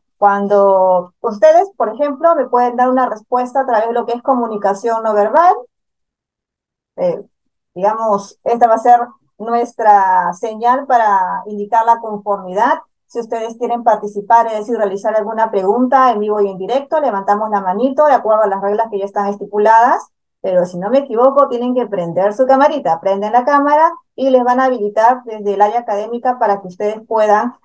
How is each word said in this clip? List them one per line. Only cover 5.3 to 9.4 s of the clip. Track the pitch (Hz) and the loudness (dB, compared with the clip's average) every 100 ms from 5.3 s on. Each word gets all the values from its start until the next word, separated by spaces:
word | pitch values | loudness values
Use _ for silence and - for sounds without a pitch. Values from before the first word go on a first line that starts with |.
| 285 349 415 494 _ _ _ _ _ _ _ _ _ _ _ _ - | 4 4 2 -4 _ _ _ _ _ _ _ _ _ _ _ _ -4
eh, | 175 160 - _ _ _ _ | -4 -4 -8 _ _ _ _
digamos, | 175 196 220 226 202 202 - | -4 -2 0 0 -2 -4 -10
esta | - 233 233 | -4 2 2
va | |
a | 226 | 4
ser | 240 240 240 - _ | 4 4 2 -12 _
nuestra | - | -14